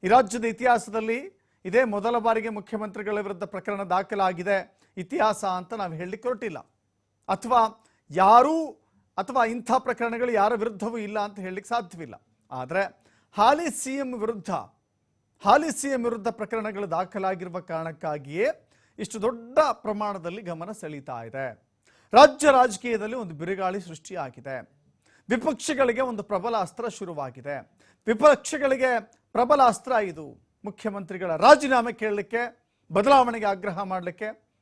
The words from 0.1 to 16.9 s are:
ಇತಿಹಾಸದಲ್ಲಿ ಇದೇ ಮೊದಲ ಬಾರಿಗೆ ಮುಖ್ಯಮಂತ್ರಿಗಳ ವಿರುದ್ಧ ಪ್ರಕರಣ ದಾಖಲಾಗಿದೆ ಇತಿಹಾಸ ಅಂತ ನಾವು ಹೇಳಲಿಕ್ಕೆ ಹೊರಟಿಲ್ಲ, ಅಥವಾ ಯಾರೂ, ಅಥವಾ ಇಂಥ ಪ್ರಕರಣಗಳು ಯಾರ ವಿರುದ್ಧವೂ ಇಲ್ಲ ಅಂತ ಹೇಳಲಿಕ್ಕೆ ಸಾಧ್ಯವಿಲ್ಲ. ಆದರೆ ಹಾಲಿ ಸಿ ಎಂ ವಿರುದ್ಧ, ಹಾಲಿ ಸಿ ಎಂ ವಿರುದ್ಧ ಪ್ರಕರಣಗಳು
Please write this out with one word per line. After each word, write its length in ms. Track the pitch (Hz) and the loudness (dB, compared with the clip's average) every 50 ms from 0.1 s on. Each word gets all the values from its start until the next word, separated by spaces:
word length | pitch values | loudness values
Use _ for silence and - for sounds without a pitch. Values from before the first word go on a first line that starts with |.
| 220 254 262 190 208 240 220 | 6 6 6 4 -2 -4 -4
ಇತಿಹಾಸದಲ್ಲಿ 920 | 233 220 226 247 254 240 220 - - 202 226 220 220 226 254 285 392 _ _ _ _ _ _ _ | -4 -4 0 2 2 2 2 0 -4 -6 -6 -2 -2 -4 -4 -6 -10 _ _ _ _ _ _ _
ಇದೇ 180 | 185 175 240 262 | 0 2 2 2
ಮೊದಲ 340 | 233 208 202 190 233 240 240 | 2 -2 -2 -2 -2 -2 0
ಬಾರಿಗೆ 320 | 214 233 226 226 208 226 | 0 0 0 0 -2 -6
ಮುಖ್ಯಮಂತ್ರಿಗಳ 720 | 220 208 196 - - 208 214 208 - 226 208 202 214 208 | -8 -10 -10 -10 -8 -8 -8 -8 -10 -10 -8 -6 -4 -4
ವಿರುದ್ಧ 220 | 208 196 202 175 202 | -4 -6 -8 -10 -10
ಪ್ರಕರಣ 400 | 185 - 190 - - 202 196 196 | -10 -10 -10 -8 -6 -6 -6 -4
ದಾಖಲಾಗಿದೆ 960 | 175 180 185 196 - 220 202 190 185 185 170 180 180 196 190 175 _ _ _ _ _ _ - | -2 -2 -2 -2 -2 -2 0 0 0 0 -2 -2 -2 -2 -2 -2 _ _ _ _ _ _ -14
ಇತಿಹಾಸ 480 | 180 170 269 349 214 220 208 - - | -12 -8 -2 0 0 0 0 0 -4
ಅಂತ 280 | 196 180 180 180 180 233 | -6 -6 -6 -8 -10 -10
ನಾವು 200 | 220 202 180 160 | -8 -8 -8 -8
ಹೇಳಲಿಕ್ಕೆ 340 | 156 180 180 190 214 - 240 | -8 -10 -10 -10 -8 -6 -6
ಹೊರಟಿಲ್ಲ, 320 | 254 208 247 214 165 127 - _ _ _ _ _ _ _ _ _ _ _ _ - | -6 -6 -6 -10 -10 -10 -16 _ _ _ _ _ _ _ _ _ _ _ _ -6
ಅಥವಾ 560 | 190 190 - 233 254 240 226 220 220 _ _ _ _ _ _ _ | -4 -4 -2 2 4 4 4 2 -2 _ _ _ _ _ _ _
ಯಾರೂ, 680 | 143 170 185 196 220 240 254 294 320 330 320 285 - _ _ _ _ _ _ _ _ - | 2 6 8 10 10 10 8 8 2 0 -2 -4 -8 _ _ _ _ _ _ _ _ -8
ಅಥವಾ 280 | 196 - 247 262 233 | -6 -2 0 0 0
ಇಂಥ 260 | 226 226 247 - - 226 254 | 0 -2 -6 -2 0 0 0
ಪ್ರಕರಣಗಳು 540 | 254 262 233 - 233 233 226 226 247 247 | 2 -2 -4 -2 -2 -4 -2 -2 -2 0
ಯಾರ 240 | 233 208 196 214 240 | 2 2 2 2 2
ವಿರುದ್ಧವೂ 420 | 220 214 233 214 185 214 220 226 233 | 0 -4 -6 -6 -6 -8 -8 -6 -6
ಇಲ್ಲ 220 | 214 202 208 214 | -8 -6 -4 -6
ಅಂತ 200 | 202 208 196 208 | -6 -6 -8 -10
ಹೇಳಲಿಕ್ಕೆ 300 | 185 185 185 190 208 - | -10 -10 -10 -10 -8 -6
ಸಾಧ್ಯವಿಲ್ಲ. 520 | 233 240 220 170 - 170 165 143 104 - _ _ _ _ _ _ | -6 -6 -6 -6 -14 -16 -14 -14 -16 -20 _ _ _ _ _ _
ಆದರೆ 520 | 127 127 127 127 160 190 196 180 - _ _ _ _ _ _ _ | -10 -10 -10 -4 -2 -2 -2 -4 -6 _ _ _ _ _ _ _
ಹಾಲಿ 400 | _ - 208 240 285 311 349 311 | _ 4 4 6 6 4 0 -4
ಸಿ 240 | - - - 262 269 | -6 -6 -8 -6 -6
ಎಂ 240 | 277 277 254 247 233 | -6 -6 -6 -6 -6
ವಿರುದ್ಧ, 320 | 208 220 233 208 165 - 185 147 101 - _ _ _ _ _ _ _ _ _ _ _ _ _ _ - | -6 -6 -6 -8 -8 -8 -8 -8 -8 -12 _ _ _ _ _ _ _ _ _ _ _ _ _ _ 4
ಹಾಲಿ 360 | 202 226 294 311 320 262 - | 6 6 6 6 0 -4 -4
ಸಿ 60 | - 277 | -4 -4
ಎಂ 160 | 269 262 233 | -2 -2 -2
ವಿರುದ್ಧ 240 | 233 226 226 196 226 | -2 -4 -2 -4 -6
ಪ್ರಕರಣಗಳು 640 | - - 214 - 233 226 214 214 208 196 208 180 | -4 -4 -8 -6 -6 -6 -6 -6 -6 -6 -6 -4